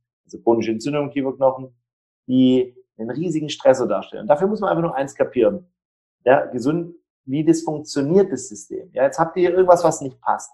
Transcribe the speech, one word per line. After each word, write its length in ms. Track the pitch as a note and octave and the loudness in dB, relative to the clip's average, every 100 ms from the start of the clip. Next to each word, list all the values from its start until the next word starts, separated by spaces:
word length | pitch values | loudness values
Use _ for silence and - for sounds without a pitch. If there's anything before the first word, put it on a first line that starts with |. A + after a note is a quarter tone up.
| _ _ | _ _
also 140 | _ - | _ -4
chronische 300 | - A#2 A2 | 0 0 0
Entzündung 360 | A2 C#3+ D3 C#3 | -4 -4 -4 -4
im 40 | |
Kieferknochen, 640 | C#3+ C3 B2 C3 C3 C3 _ _ _ _ _ - | -4 -4 0 0 0 -8 _ _ _ _ _ -2
die 480 | B2+ B2+ B2+ B2 - _ - | 4 4 4 0 -8 _ -12
einen 120 | A2+ | -8
riesigen 380 | C3 F3 D#3 D3+ | -6 -4 -4 -6
Stressor 400 | - C3+ B2+ A2 | 2 2 4 0
darstellen. 340 | G2 - G#2 | -4 -6 -6
Und 60 | G#2+ | -2
dafür 180 | D3 G3 | 0 0
muss 140 | G#3+ | -2
man 100 | F#3 | -2
einfach 120 | E3+ | 0
nur 120 | E3+ | -2
eins 200 | - C#3 | -4 -6
kapieren. 520 | - C3+ B2+ G#2+ F#2+ - _ _ _ _ _ | -4 -2 2 0 0 -8 _ _ _ _ _
Ja, 200 | A#2+ C#3+ - | 2 2 2
gesund, 480 | B2 B2 E3+ E3+ - _ _ | -4 -2 -2 -4 -14 _ _
wie 200 | C3 C#3+ | -8 0
das 180 | D#3 D#3+ | 2 2
funktioniert, 680 | - D3+ D3+ C#3+ C#3 F#3+ G3 | -2 -8 -6 -4 0 2 2
das 180 | B2+ - | -2 -10
System. 400 | G#2 - - - | -18 -14 -14 -10
Ja, 100 | - | -2
jetzt 140 | C#3 - | 0 0
habt 180 | E3 F#3 | -2 0
ihr 140 | F3 | 0
irgendwas, 320 | F3+ F#3 F3 | 2 4 6
was 180 | E3 - | 4 -2
nicht 200 | C#3 - | -6 -6
passt. 320 | A#2+ G#2 - | -4 -4 -8